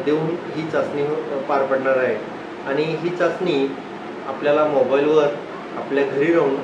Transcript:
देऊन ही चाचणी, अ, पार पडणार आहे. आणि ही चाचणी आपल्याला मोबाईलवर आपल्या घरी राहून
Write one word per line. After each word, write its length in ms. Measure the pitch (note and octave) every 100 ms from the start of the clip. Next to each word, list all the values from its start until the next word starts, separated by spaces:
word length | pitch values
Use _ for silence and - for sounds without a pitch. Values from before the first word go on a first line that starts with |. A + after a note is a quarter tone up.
| C3
देऊन 300 | D#3 E3 F3 - D3+
ही 160 | D#3
चाचणी, 300 | D3+ C3+ C#3+
अ, 360 | D3 D#3 - C#3 -
पार 160 | C#3 C3
पडणार 320 | C3+ C3+ C3
आहे. 180 | B2 G#2+ A2 - - - C#3
आणि 140 | C#3+
ही 260 | D#3+ D#3+ E3+
चाचणी 600 | F3 E3+ - F3+ C#3 C3+ - - - - - -
आपल्याला 380 | - D3 D3+ D3+
मोबाईलवर 640 | C#3 A#2+ C#3 D3 D#3 C#3+ - - - - -
आपल्या 260 | - C3+
घरी 300 | C3+ C3+ D#3
राहून 220 | E3+ C#3 C3+